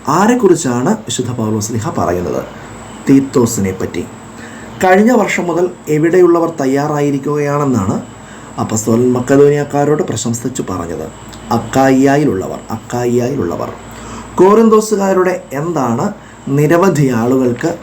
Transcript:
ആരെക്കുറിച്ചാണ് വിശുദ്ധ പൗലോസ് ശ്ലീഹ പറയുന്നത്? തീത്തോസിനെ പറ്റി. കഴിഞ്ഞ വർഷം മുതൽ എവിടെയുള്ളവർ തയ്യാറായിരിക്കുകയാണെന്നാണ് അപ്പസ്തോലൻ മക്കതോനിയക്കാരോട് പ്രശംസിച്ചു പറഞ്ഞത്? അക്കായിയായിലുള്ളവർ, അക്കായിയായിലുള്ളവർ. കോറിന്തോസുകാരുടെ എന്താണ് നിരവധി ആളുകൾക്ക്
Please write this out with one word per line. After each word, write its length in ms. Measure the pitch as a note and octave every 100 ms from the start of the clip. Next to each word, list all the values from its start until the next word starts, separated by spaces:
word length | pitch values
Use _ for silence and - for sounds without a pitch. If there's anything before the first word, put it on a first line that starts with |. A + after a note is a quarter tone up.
| -
ആരെക്കുറിച്ചാണ് 840 | D#3+ G#3+ B3 G3+ D#3 C3 A#2+ C#3+
വിശുദ്ധ 360 | A3 - - B2
പൗലോസ് 380 | A#2+ G#2+ A2 G#2+
ശ്ലീഹ 220 | A2+ D3+
പറയുന്നത്? 540 | D#3 E2+ F2+ E2+ B1+ - - - - - - -
തീത്തോസിനെ 640 | C#3 C3+ C3+ A#2 - G2 -
പറ്റി. 240 | - F2 - - - - - - - -
കഴിഞ്ഞ 280 | F#3 F#3+ A3
വർഷം 320 | A#3 G3 -
മുതൽ 260 | F3 E3 F3+ - -
എവിടെയുള്ളവർ 640 | D3+ E3 F3+ F3 E3+ E3 E3
തയ്യാറായിരിക്കുകയാണെന്നാണ് 1400 | C3+ C#3 D3+ D3 D3 C#3 C#3+ D3 C#3+ C#3+ C#3 A#2+ F#2+ F#3 - - - - - -
അപ്പസ്തോലൻ 520 | A2+ A2 A2+ A2+ B2+
മക്കതോനിയക്കാരോട് 880 | B2 B2 C#3 C#3+ D3 C#3+ C#3+ C#3+ D3+
പ്രശംസിച്ചു 600 | - A2 A#2+ A#2 C3 B2 -
പറഞ്ഞത്? 380 | F2+ E2+ - D#2 - - - -
അക്കായിയായിലുള്ളവർ, 1080 | A#2+ G#2 C3 C3+ C3 C#3 C#3+ C#3+ F#2+ D2+ D#2 -
അക്കായിയായിലുള്ളവർ. 1040 | A2+ - A#2+ A#2+ A#2+ A#2+ C3+ F2 D2+ - - - - - - -
കോറിന്തോസുകാരുടെ 1120 | - F#3+ G#3+ A3+ G#3+ G#3+ G3 G3 F#3 F#3 F3+ -
എന്താണ് 600 | C3+ E3 D#3 A#2+ A#2 G3+ - - - -
നിരവധി 580 | C#3 D3+ E3+ F#3+ D3 C3
ആളുകൾക്ക് 720 | A2+ A#2+ C3 B2 A#2+ D#3 -